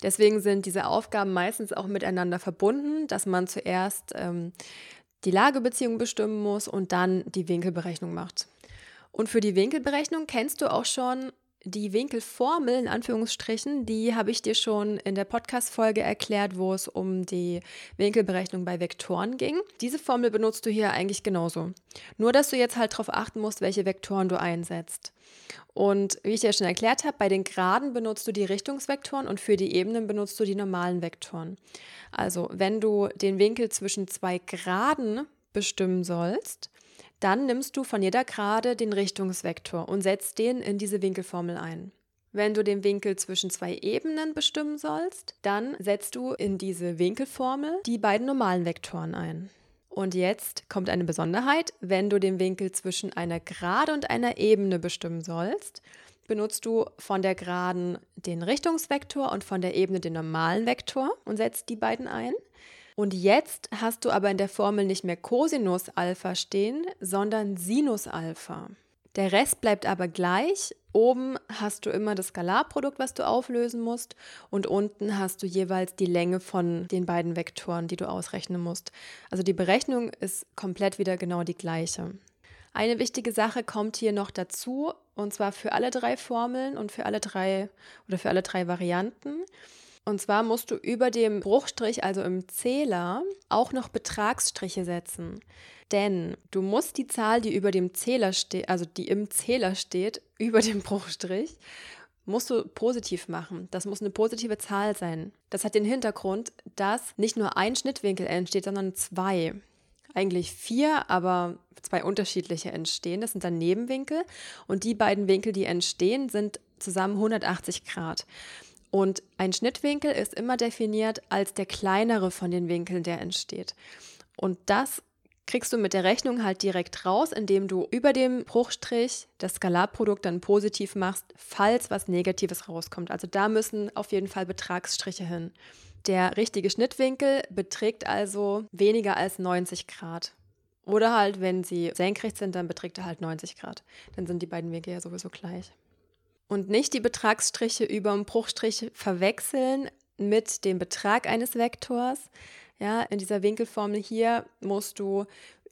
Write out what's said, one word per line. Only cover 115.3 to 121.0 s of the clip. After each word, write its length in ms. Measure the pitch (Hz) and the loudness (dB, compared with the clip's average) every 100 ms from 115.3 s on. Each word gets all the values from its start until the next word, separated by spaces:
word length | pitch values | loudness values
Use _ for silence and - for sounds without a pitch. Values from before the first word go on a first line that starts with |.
| 196 220 | 4 2
die 140 | 196 - | 0 0
entstehen, 640 | 175 - - 180 262 262 | 0 -2 2 2 2 0
sind 280 | 208 208 - _ - | -2 -2 -6 _ -12
zusammen 400 | 196 185 196 202 | -4 0 0 2
hundertachtzig 680 | 220 220 - 185 - - | 2 2 0 -2 -4 -8
Grad. 420 | - - 160 - - - - - - - _ | -8 -8 -6 -6 -10 -14 -18 -18 -20 -20 _
Und 300 | 196 196 190 - - | 4 4 2 -6 -2
ein 140 | 190 | -2
Schnittwinkel 580 | - 240 - 285 294 294 | 0 -2 0 0 0 0
ist 240 | - 208 | 0 -2
immer 220 | - 240 247 | -4 -2 0
definiert 640 | 233 - 214 214 | 0 0 0 2